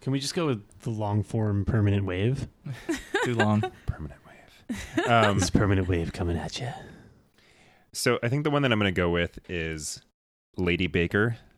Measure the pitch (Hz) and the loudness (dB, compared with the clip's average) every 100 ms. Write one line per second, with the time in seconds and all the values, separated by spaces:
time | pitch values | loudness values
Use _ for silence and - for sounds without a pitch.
0 | - 135 139 - 160 117 101 - - 107 | -2 -2 -2 -2 0 -2 -6 -12 -8 -4
1 | 107 104 98 117 107 101 95 113 101 98 | 0 0 0 -2 0 0 2 2 4 2
2 | 98 90 107 139 - - - 123 - 294 | 0 0 0 0 -6 -12 -14 -10 -6 -8
3 | - 403 480 117 - 107 370 - - - | -4 -2 0 2 2 2 0 -4 -8 -6
4 | 76 - - - - - - 214 - - | -8 -14 -20 -20 -20 -18 -10 -10 -6 -2
5 | 381 117 107 98 92 - 101 98 90 90 | 2 4 4 4 2 2 4 2 2 0
6 | 82 - 87 85 80 - 123 - - - | -2 -4 -4 -4 -6 -8 -8 -10 -14 -20
7 | - - _ _ _ _ - _ _ - | -20 -20 _ _ _ _ -20 _ _ -4
8 | 131 120 117 135 147 147 139 107 101 92 | 0 0 0 -2 0 2 4 4 2 2
9 | 87 85 85 - - 87 80 80 76 - | 2 2 0 -4 -8 -6 -4 -6 -8 -12
10 | - _ _ _ _ - 90 87 90 90 | -16 _ _ _ _ -2 0 2 2 2
11 | 85 101 110 117 - | 2 2 2 -2 -10